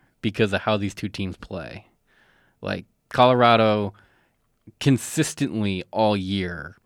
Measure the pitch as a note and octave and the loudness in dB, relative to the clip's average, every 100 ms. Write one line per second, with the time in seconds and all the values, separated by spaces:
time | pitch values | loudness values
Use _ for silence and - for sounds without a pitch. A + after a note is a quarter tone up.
0 | _ _ A2+ G2+ A2 G2 - G#2+ G2 - | _ _ -6 0 0 0 0 0 -2 -6
1 | G#2 - F#2+ F#2 - F#2+ - - - _ | -10 -6 -8 -8 -12 -12 -12 -16 -20 _
2 | _ _ _ _ _ _ F#2+ G2 - _ | _ _ _ _ _ _ -8 -8 -10 _
3 | _ - B2 B2 A#2+ A#2 A2 G#2+ G2+ - | _ 4 4 6 6 6 4 2 -2 -8
4 | _ _ _ _ _ _ - - C#3+ B2+ | _ _ _ _ _ _ -20 -4 2 2
5 | - - D#3 - C#3+ G#2+ G2+ F#2 - F#2+ | 0 -4 -4 -2 -4 -2 -2 -4 -4 0
6 | A2 G#2 F#2 G2 F2+ F2 C#2+ - | 2 2 0 -2 -4 -6 -12 -16